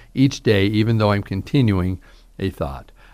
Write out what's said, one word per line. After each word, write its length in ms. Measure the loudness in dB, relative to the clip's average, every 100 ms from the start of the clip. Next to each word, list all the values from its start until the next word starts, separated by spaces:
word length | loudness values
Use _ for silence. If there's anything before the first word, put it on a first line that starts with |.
| -10 0
each 260 | 0 0
day, 240 | 0 2 2
even 320 | 2 0 2
though 140 | 2
I'm 100 | 0
continuing 800 | -2 -8 -2 0 2 2 0 -4 -10 -20 _ -8
a 120 | -8
thought. 420 | -6 -8 -8 -16 -20 -20